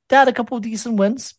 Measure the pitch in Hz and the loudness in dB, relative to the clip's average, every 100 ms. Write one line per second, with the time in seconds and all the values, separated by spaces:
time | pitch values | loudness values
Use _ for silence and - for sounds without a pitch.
0 | _ 262 262 - 226 247 226 220 240 220 | _ 4 4 2 -4 -6 -6 -6 -4 0
1 | 196 254 - | 0 -2 -10